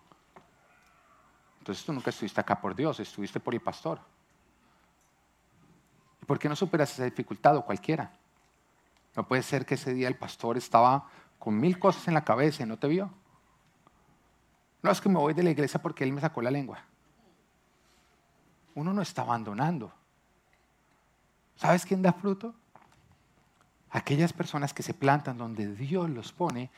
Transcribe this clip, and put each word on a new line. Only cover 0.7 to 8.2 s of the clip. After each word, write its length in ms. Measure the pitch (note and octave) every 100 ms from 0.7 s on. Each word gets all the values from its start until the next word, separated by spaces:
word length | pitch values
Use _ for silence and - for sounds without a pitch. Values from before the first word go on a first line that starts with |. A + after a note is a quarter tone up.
| _ _ _ _ _ _ _ _ _
entonces 260 | - G2
tú 80 | -
nunca 180 | C3+ A#2+
estuviste 300 | - G#2 -
acá 200 | G2+ G2
por 160 | G2+ F#2
Dios, 240 | D3+ B2+
estuviste 400 | G2 - G2 -
por 120 | -
el 80 | A#2
pastor. 380 | - - D#3+ E3 - _ _ _ _ _ _ _ _ _ _ _ _ _ _ _ _ _ _ _ _ _
¿Y 40 | -
por 120 | C3+
qué 100 | D3+
no 80 | D3
superas 340 | F3 E3 C#3
esa 140 | -
dificultad 500 | B2+ - A#2 A2 D3
o 120 | D3 -
cualquiera? 440 | G2 - D#3 G#2+ -